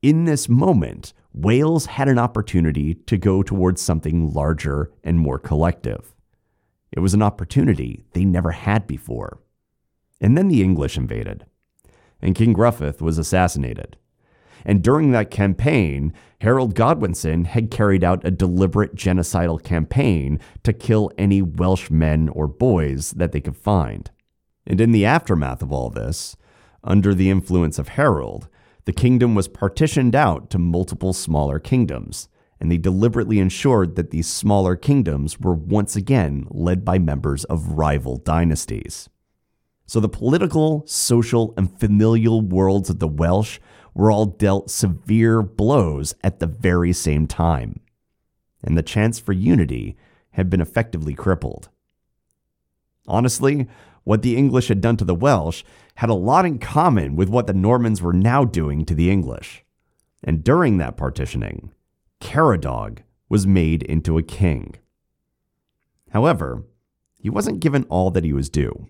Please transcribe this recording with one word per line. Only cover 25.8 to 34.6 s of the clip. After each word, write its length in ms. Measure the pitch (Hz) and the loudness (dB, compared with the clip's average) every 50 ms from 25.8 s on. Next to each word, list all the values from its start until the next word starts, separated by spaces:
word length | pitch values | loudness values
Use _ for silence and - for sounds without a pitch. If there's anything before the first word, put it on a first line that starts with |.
| 62 58 | -4 -6
this, 460 | 53 - 53 58 85 - - - - _ _ _ _ _ _ _ _ _ - | -8 -8 -6 -6 -6 -8 -8 -14 -16 _ _ _ _ _ _ _ _ _ -4
under 280 | - 92 104 92 101 101 | 2 2 4 4 4 2
the 160 | 90 95 92 | 4 4 2
influence 500 | 98 95 87 - 87 90 87 78 76 - | 2 2 0 0 0 2 2 0 -2 -4
of 100 | 67 - | -8 -8
Harold, 600 | - - 143 147 101 76 65 52 50 - - - _ _ _ _ _ _ _ | -2 0 2 2 2 0 -4 -8 -10 -14 -16 -16 _ _ _ _ _ _ _
the 80 | - - | -6 -4
kingdom 420 | - - 123 127 120 123 120 113 | 2 2 4 4 4 4 4 2
was 140 | 101 92 - | 2 0 -2
partitioned 680 | - - - 98 - - 151 151 - 151 127 120 117 | -6 -4 -4 -4 0 0 0 0 2 2 2 2 2
out 360 | 139 151 110 80 71 - - | 4 2 2 0 -2 -6 -6
to 80 | - 92 | -2 -2
multiple 540 | 87 87 82 87 92 - - - 90 92 90 | 0 0 0 -2 -2 -4 -6 -4 -4 -4 -4
smaller 460 | - - - 80 73 73 71 69 76 | -4 -4 -2 -2 0 0 0 -2 -4
kingdoms, 720 | - - 127 127 117 76 69 60 50 - - - - _ _ _ _ _ _ _ | -2 0 0 0 0 0 -2 -8 -10 -12 -14 -16 -16 _ _ _ _ _ _ _
and 100 | - 82 | -2 -2
they 60 | 85 | -2
deliberately 640 | 85 82 95 92 95 107 120 113 117 107 - 110 104 | 0 0 0 0 2 2 2 2 0 -2 0 0 2
ensured 580 | 95 92 - - - 139 127 107 95 85 - | 2 0 0 0 2 2 4 4 2 2 -2
that 140 | - 82 - | -4 -6 -4
these 180 | - 80 82 - | -4 -4 -4 -4
smaller 480 | - - - 98 104 101 | -6 -4 0 2 2 2